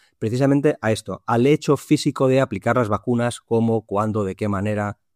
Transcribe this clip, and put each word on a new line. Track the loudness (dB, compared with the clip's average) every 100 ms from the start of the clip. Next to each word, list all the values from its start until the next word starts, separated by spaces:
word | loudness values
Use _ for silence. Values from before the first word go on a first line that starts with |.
| _ _
precisamente | -4 0 2 2 2 0
a | -2
esto, | -2 -4 -10 -2
al | 2 4
hecho | 2 2 -2
físico | 2 0 0 0 2
de | 2
aplicar | 0 -2 -2 0
las | 0
vacunas, | -2 -2 -2 -2 -4
cómo, | -4 0 0 0 -2
cuándo, | -2 -2 -2
de | -4 -2
qué | -2
manera, | -2 -2 -2 -4 -8 _